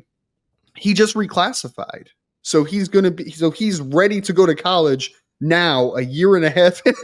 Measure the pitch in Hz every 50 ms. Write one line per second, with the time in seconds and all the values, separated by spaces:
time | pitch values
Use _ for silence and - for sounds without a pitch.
0 | _ _ _ _ _ _ _ _ _ _ _ _ _ _ - - - 202 202 185
1 | 214 214 - 214 208 165 - 185 180 233 254 - - 120 - - - - - -
2 | - _ _ _ _ _ _ _ - - - 156 147 156 190 208 190 180 - 196
3 | 190 185 170 175 170 - - 160 165 160 151 - 220 214 190 160 139 131 139 170
4 | 196 208 214 202 196 - 175 175 190 165 147 - - 180 185 180 160 147 135 131
5 | 131 - _ _ _ _ _ - 139 156 165 175 175 165 143 127 127 123 - 127
6 | 131 127 131 151 180 196 196 180 160 156 143 180 175 180 180 - - 247 233 -